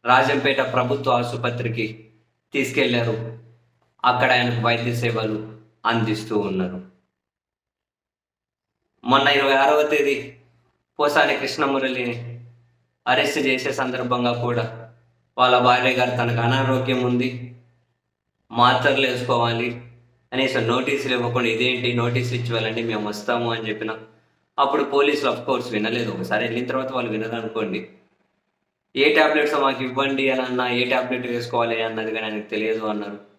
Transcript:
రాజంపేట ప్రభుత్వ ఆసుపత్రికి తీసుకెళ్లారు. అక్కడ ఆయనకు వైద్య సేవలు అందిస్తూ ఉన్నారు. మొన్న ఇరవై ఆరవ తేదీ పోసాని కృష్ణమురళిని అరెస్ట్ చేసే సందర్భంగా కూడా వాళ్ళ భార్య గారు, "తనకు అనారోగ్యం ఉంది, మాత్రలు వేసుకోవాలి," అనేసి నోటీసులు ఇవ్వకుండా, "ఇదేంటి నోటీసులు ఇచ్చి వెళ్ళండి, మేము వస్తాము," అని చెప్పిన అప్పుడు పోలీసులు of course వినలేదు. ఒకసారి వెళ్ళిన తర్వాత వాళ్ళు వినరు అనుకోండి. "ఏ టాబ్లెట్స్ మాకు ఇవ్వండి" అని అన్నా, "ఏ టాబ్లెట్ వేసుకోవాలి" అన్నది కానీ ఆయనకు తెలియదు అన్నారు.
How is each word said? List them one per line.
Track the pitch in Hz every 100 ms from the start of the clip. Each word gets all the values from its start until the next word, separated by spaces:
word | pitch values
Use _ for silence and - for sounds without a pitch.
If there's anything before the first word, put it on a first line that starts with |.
| 120
రాజంపేట | 131 135 139 139 135
ప్రభుత్వ | 127 127 123 139 131
ఆసుపత్రికి | 120 120 117 123 120 120 117 107 - - _ _ _ _
తీసుకెళ్లారు. | 139 135 143 123 120 113 107 - - - _ _ _ _ _
అక్కడ | 123 120 127
ఆయనకు | 123 123 117 117
వైద్య | 117 120
సేవలు | 117 117 110 110 107 - - _ _ 113
అందిస్తూ | 117 110 107 - 104
ఉన్నారు. | 101 92 92 92 - _ _ _ _ _ _ _ _ _ _ _ _ _ _ _ _ _ _ _ _ _
మొన్న | 120 135 143
ఇరవై | 139 139
ఆరవ | 135 135 151
తేదీ | 151 151 139 127 - - _ _ _ _ _ -
పోసాని | 147 151 143 135
కృష్ణమురళిని | 135 - 139 135 131 123 120 117 - - - _ _ _ _ _ 123
అరెస్ట్ | 127 - 156
చేసే | 131 127 139
సందర్భంగా | 135 127 127 123 123 120
కూడా | 117 123 117 113 - - _ _ _ _ -
వాళ్ళ | 127 123
భార్య | 123 123 131
గారు, | 127 123
"తనకు | 123 117 120
అనారోగ్యం | 117 135 131 131 123 123
ఉంది, | 123 123 127 - - - _ _ _ _ _ _ _ _ _
మాత్రలు | 117 123 131 147 135 131
వేసుకోవాలి," | 123 123 120 117 117 123 120 - - _ _ _
అనేసి | 127 131 127
నోటీసులు | 113 123 143 135 135
ఇవ్వకుండా, | 123 120 123 120
"ఇదేంటి | 110 127 123 120
నోటీసులు | 120 120 120 120 120
ఇచ్చి | 117
వెళ్ళండి, | 113 113 117
మేము | 113 107 104
వస్తాము," | 107 - 120 117
అని | 113 107
చెప్పిన | 107 110 110 - _ _ _ _ -
అప్పుడు | 139 147
పోలీసులు | 139 139 143 147 131
of | -
course | - 123 -
వినలేదు. | 107 110 120 107
ఒకసారి | 92 92 107
వెళ్ళిన | 117 117 123
తర్వాత | 131 131
వాళ్ళు | 127 117
వినరు | 107 113
అనుకోండి. | 117 110 113 101 95 - - _ _ _ _ _ _ _ _ _ 131
"ఏ | 147
టాబ్లెట్స్ | 151 156 156 147
మాకు | 151 139 127
ఇవ్వండి" | 127 127 139 135 135
అని | 131
అన్నా, | 127 127 123
"ఏ | 123 123
టాబ్లెట్ | 127 123 123 123
వేసుకోవాలి" | 120 117 120 117 113
అన్నది | 113 110 110
కానీ | 110 110
ఆయనకు | 107 107
తెలియదు | 107 110 110 110
అన్నారు. | 104 104 104 -